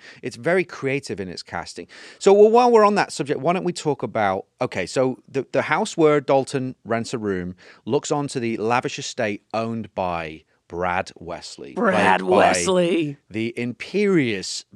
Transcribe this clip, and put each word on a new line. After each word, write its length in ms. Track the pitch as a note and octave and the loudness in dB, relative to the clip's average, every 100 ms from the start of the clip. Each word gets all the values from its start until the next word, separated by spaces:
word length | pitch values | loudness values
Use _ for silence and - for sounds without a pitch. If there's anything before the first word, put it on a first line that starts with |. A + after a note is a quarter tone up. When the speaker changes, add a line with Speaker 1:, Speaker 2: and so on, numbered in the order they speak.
| - - | -20 -14
Speaker 1:
It's 140 | B2+ A2+ | -12 -6
very 280 | A#2 F#3 | 0 0
creative 560 | F3 - C3+ C#3 - G2 | 0 -4 -4 -4 -4 -8
in 80 | F#2 | -8
its 140 | E2 | -10
casting. 460 | - F2+ D#2+ - - - - - | -10 -10 -10 -14 -16 -18 -20 0
So, 120 | G3 | 6
well, 200 | G3+ G#3+ | 8 8
while 180 | A3+ B3 | 8 6
we're 140 | A#3 G#3 | 6 6
on 80 | G3+ | 4
that 160 | C#3+ | 0
subject, 280 | - C#3 - | -2 -4 -2
why 140 | D3 | 0
don't 100 | F3 | 0
we 100 | F3 | -2
talk 300 | F3 D#3 C3+ | -4 -2 -2
about, 420 | B2 A2+ G2+ F#2+ - - | -4 0 0 0 -6 -6
okay, 240 | B2+ G2+ F2+ | -6 -4 -4
so 320 | C3+ C3 B2 _ | 0 -2 -2 _
the, 200 | C3+ - | -8 -4
the 100 | C3+ | -2
house 340 | A#2+ D#3 G#3+ - | 0 0 0 2
where 240 | D3+ D3 | 4 4
Dalton 540 | C3 C#3 B2+ C#3 B2+ - G2+ | 2 0 0 -4 -6 -8 -4
rents 300 | A2+ A2+ B2 | -4 -4 -4
a 20 | |
room 380 | G#2 F#2 F2+ F2+ - - - | -4 -4 -6 -10 -18 -14 -4
looks 260 | C#3+ - | -2 -2
onto 280 | D3+ C#3+ C3+ | -4 -4 -4
the 180 | A#2 A2+ | -4 -2
lavish 420 | A2 B2 D3 - | 0 0 -2 -6
estate 420 | - - G#2+ G#2 _ A2 | -10 -4 -4 -4 _ -6
owned 380 | A2+ A#2 G2 - | -4 -6 -8 -4
by 480 | F2+ E2+ D#2+ D#2 _ _ _ | -4 -4 -6 -12 _ _ _
Brad 440 | E2+ F2+ F2+ F#2+ - | -4 -2 -2 -4 -10
Wesley, 560 | E2+ E2 - - C#2 | -14 -12 -14 -16 -12
Speaker 2:
Brad 460 | - A#3 - - F#2 | -4 0 2 2 2
Speaker 1:
played 100 | F#3 | 2
by 80 | - | 4
Speaker 2:
Wesley. 800 | - F2+ F#3 F#3 F3 E3 D3+ C#3+ _ | 4 2 0 2 2 0 -2 -8 _
Speaker 1:
the 220 | G#2+ A2+ A#2 | -6 -6 -4
imperious 1080 | A#2+ A#2 - F#3+ G#3 F3+ B2 G2 - - - | -8 -8 -6 -2 2 2 2 -2 -6 -10 -12